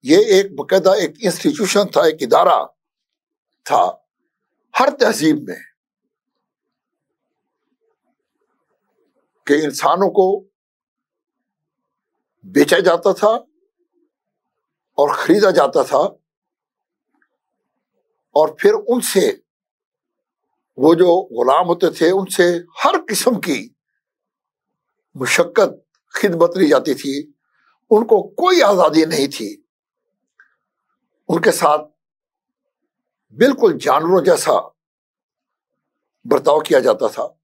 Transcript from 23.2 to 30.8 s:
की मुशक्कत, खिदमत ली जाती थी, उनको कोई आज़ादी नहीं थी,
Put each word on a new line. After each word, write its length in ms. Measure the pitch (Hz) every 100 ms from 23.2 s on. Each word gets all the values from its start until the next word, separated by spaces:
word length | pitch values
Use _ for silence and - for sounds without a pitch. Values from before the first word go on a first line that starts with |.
| - 220
की 380 | 180 127 113 _ _ _ _ _ _ _ _ _ _ _ _ _ _ 135
मुशक्कत, 680 | 123 - 170 - 196 - _ _ _
खिदमत 440 | - 214 170 170 180
ली 100 | 160
जाती 280 | 143 156 131
थी, 380 | 139 139 151 _ _ _ _ _ _
उनको 300 | 214 226 214 - -
कोई 220 | 359 359
आज़ादी 440 | 220 196 160 151 156
नहीं 220 | 156 139
थी, 220 | - 104 - _ _ _ _ _ _ _ _ _ _ _ _